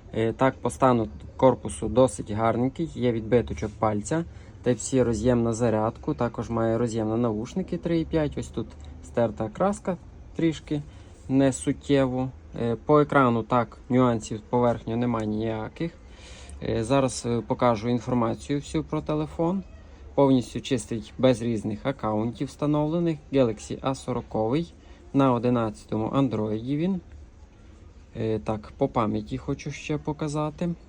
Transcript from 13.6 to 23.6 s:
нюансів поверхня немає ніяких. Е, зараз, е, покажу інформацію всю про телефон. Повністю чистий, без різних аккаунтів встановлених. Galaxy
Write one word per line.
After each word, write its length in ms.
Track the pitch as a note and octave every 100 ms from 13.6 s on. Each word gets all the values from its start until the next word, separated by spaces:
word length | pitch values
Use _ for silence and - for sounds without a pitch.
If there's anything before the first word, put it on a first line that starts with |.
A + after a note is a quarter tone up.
| A2+ - -
нюансів 520 | B2 B2+ A2+ - A2
поверхня 560 | - B2 A#2+ A2+ - A#2
немає 300 | B2 A2+ G#2+
ніяких. 680 | G#2+ A2+ A2 A2 - E3 - - - - - - -
Е, 220 | - A2+
зараз, 380 | A2 C#3 C3 - A#2+
е, 140 | A#2 -
покажу 420 | B2 B2 A2 A#2+
інформацію 720 | A#2+ B2+ B2 A2+ A2 - C#3+
всю 260 | - D#3+
про 160 | D3+ D#3
телефон. 640 | D3 D3+ D3+ - E3+ F#3+ - - - - -
Повністю 460 | - C#3 C3 A2+ B2+
чистий, 520 | - B2 - A#2 G2+ -
без 240 | C3 A2+
різних 440 | A#2 A2 G#2+ G#2 C3
аккаунтів 600 | - A2 G#2+ A#2 A2+ C#3
встановлених. 720 | - D3 D3 D3+ E3+ E3+ D3 -
Galaxy 460 | C3+ A#2+ G#2+